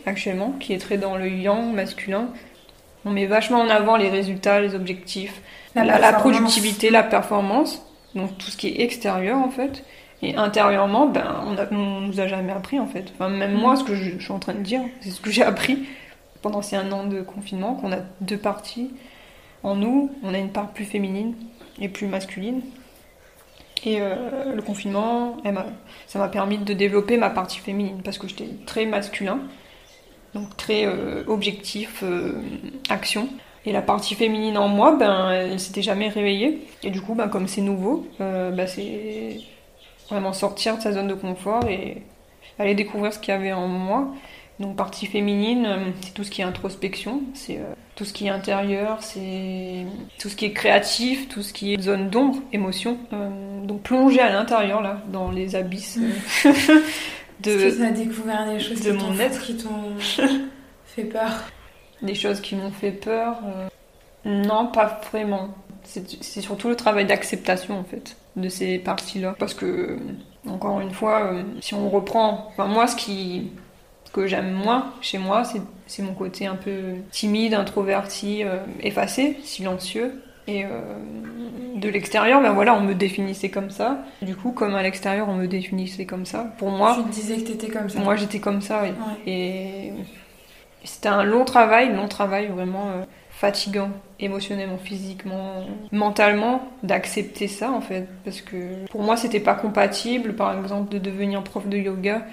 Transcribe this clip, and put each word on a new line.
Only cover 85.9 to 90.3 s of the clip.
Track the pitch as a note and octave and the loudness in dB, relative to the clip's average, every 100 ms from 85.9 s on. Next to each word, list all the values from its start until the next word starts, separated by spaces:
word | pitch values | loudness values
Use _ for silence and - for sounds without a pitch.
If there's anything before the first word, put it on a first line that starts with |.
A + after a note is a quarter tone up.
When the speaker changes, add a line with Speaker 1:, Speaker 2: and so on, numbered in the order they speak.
| - F#3 | -6 -8
Speaker 1:
comme | F#3 F#3 | -6 -6
ça. | G#3+ A#3 - | -6 -6 -4
Pour | G3 | -2
moi, | G3 G#3 B3 | 4 6 6
Speaker 2:
Tu | G#3+ | 2
te | |
disais | G#3 G#3+ A3+ | -4 -4 -4
que | A3+ | -4
t'étais | - A3 | -6 -4
comme | A3 G3+ | -4 -4
ça. | G3 | 0
Speaker 1:
moi, | G3+ G3+ | 2 2
j'étais | G3+ G#3 | 0 -2
comme | G3+ G3+ | -2 -2
ça, | G3 G#3+ | -2 -2
oui. | G3 | -2
Speaker 2:
Ouais. | F#3+ G#3+ G#3+ F#3+ | -4 -8 -8 -6
Speaker 1:
Et | F#3 F3+ F#3+ F#3+ G3 G3+ G3+ G3 - - | -4 -4 -6 -8 -10 -10 -10 -12 -16 -20